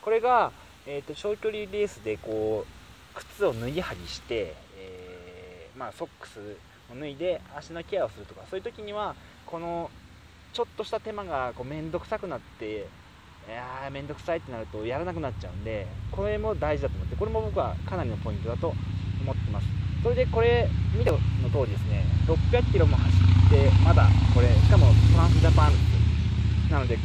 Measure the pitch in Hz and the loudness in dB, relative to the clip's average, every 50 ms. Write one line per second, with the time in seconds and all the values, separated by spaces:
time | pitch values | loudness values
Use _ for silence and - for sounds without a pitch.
0 | - 208 220 233 220 247 247 233 190 127 - - - - - - _ 135 143 143 | -2 -2 -2 0 2 2 2 2 2 0 -4 -12 -20 -20 -20 -20 _ -12 -12 -12
1 | 143 - 151 - - 208 208 214 - 220 214 214 214 190 190 208 208 196 - - | -10 -12 -16 -10 -8 -8 -8 -6 -6 -8 -6 -6 -12 -10 -6 -6 -6 -6 -6 -10
2 | - 110 107 104 - 113 110 110 107 110 110 104 - - - - - - - - | -8 -8 -8 -8 -8 -8 -6 -4 -4 -4 -4 -6 -8 -10 -16 -20 -20 -20 -20 -20
3 | - - - - - - - - 202 175 127 113 117 123 147 165 180 - 131 90 | -20 -20 -20 -20 -20 -20 -8 -4 -4 -2 -2 -4 -8 -8 -8 -8 -8 -8 -12 -14
4 | 90 85 - - - - 127 113 98 82 76 - - - 92 95 95 92 92 92 | -14 -16 -16 -16 -12 -8 -6 -6 -6 -8 -10 -18 -20 -20 -20 -20 -20 -20 -18 -20
5 | 92 90 90 90 87 90 90 92 90 90 90 87 82 82 _ 127 131 110 - - | -20 -20 -20 -20 -20 -20 -20 -20 -20 -20 -20 -20 -20 -20 _ -16 -16 -16 -12 -14
6 | 170 165 _ _ - - - 113 101 104 101 95 - - - _ _ - 120 127 | -16 -16 _ _ -20 -20 -20 -18 -18 -18 -18 -20 -20 -20 -20 _ _ -20 -18 -14
7 | 151 147 139 135 165 185 175 - - - 139 147 - - 165 170 165 - 202 190 | -14 -14 -12 -8 -6 -6 -6 -6 -10 -16 -18 -18 -18 -16 -16 -16 -12 -8 -6 -4
8 | 147 110 - - 101 - - 92 92 - - 190 196 233 233 - 214 208 208 208 | -4 -6 -8 -14 -20 -20 -20 -20 -18 -14 -14 -12 -12 -12 -16 -14 -16 -12 -10 -10
9 | 208 185 139 - - - - - - - - 165 170 170 170 170 170 - - - | -10 -10 -10 -14 -20 -20 -20 -20 -20 -16 -14 -12 -10 -10 -8 -10 -10 -12 -14 -20
10 | - - - - - - - - - - - - 233 - - - 220 - - 214 | -20 -20 -20 -20 -20 -20 -20 -20 -20 -16 -8 -8 -8 -8 -8 -14 -10 -8 -8 -10
11 | - 220 214 208 202 180 160 135 127 123 113 - 123 131 147 156 156 160 156 170 | -8 -10 -12 -12 -10 -8 -6 -6 -6 -6 -8 -12 -12 -12 -12 -12 -12 -10 -10 -10
12 | - - 220 208 - 185 147 117 - - - - 113 107 107 104 98 87 - - | -8 -8 -10 -10 -8 -10 -12 -12 -14 -18 -18 -14 -12 -10 -10 -10 -12 -14 -18 -20
13 | - - - - - - - - - - 113 120 123 127 127 131 139 139 139 139 | -20 -20 -20 -20 -20 -20 -20 -20 -20 -16 -14 -14 -14 -14 -14 -12 -12 -12 -12 -12
14 | 139 143 147 - - - 165 170 - - 127 113 110 - 98 107 107 117 127 143 | -12 -12 -14 -12 -6 -6 -6 -6 -6 -10 -12 -12 -12 -12 -12 -10 -8 -8 -8 -6
15 | 170 180 175 - 147 131 107 - 95 90 87 95 101 110 110 104 95 - - - | -8 -8 -8 -8 -8 -8 -10 -10 -12 -12 -12 -12 -10 -8 -8 -8 -10 -10 -12 -12
16 | - - - 196 196 208 214 208 214 220 208 - 151 151 151 143 - 180 - - | -12 -10 -8 -6 -4 -4 -4 -4 -4 -6 -6 -4 -4 -4 -2 -2 -4 -6 -6 -6
17 | - - - - 202 214 220 220 220 214 - 190 220 202 185 - - - 190 180 | -6 -8 -6 -6 -6 -4 -4 -4 -4 -4 -4 -4 -4 -4 -4 -8 -8 -8 -6 -6
18 | 156 - - - - - - - - 113 117 - - 165 - - - - - - | -4 -4 -6 -6 -6 -6 -6 -6 -6 -6 -6 -4 -4 -4 -4 -6 -6 -6 -6 -6
19 | - - - - - 135 135 - - - - - - - - - - - - - | -6 -6 -6 -4 -4 -4 -4 -4 -4 -4 -4 -4 -4 -4 -4 -4 -4 -4 -4 -2
20 | - 226 240 240 254 - - 226 226 233 240 240 233 - - - - - - - | -2 0 0 0 0 0 2 2 2 4 2 2 2 0 0 0 0 0 0 0
21 | - - 156 139 - - - - - - - 147 127 120 - - - - - - | 0 2 2 2 0 0 -2 -2 -2 -2 0 0 -2 -2 -2 -4 -4 -2 -2 -2
22 | - - - - - - 170 - - - 240 240 240 - - - 160 156 - - | 0 0 0 0 2 2 0 2 2 2 2 2 2 2 2 4 4 4 4 2
23 | - - - - - - - - - - - 139 135 - - - - - - 139 | 2 4 4 6 6 6 6 8 8 8 8 8 6 6 6 6 6 6 6 6
24 | - 139 - - - - - - - 143 - - - - - - - - - - | 6 6 6 4 4 4 4 4 6 6 6 6 6 6 8 8 8 8 8 8
25 | - - - - 165 170 165 - - 165 160 165 151 147 147 - - - - - | 8 8 6 6 6 6 6 6 6 6 6 6 6 6 4 4 2 2 2 2
26 | - - - - - - - - - - - - - - 160 143 131 110 120 107 | 2 2 2 0 0 -2 0 0 0 0 0 0 0 0 0 0 0 0 -2 -2
27 | - | -4